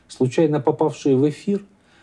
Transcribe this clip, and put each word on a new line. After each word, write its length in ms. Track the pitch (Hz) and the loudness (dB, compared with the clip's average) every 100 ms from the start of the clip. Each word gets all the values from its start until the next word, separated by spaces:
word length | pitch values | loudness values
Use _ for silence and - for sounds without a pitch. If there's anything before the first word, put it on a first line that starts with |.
| _ | _
случайно 520 | - 131 147 160 147 | -4 -2 2 2 2
попавшие 560 | 143 - 156 147 143 131 | -2 0 -2 -2 0 2
в 120 | 147 | 2
эфир, 340 | 143 - 202 - _ _ _ | -2 -4 -6 -6 _ _ _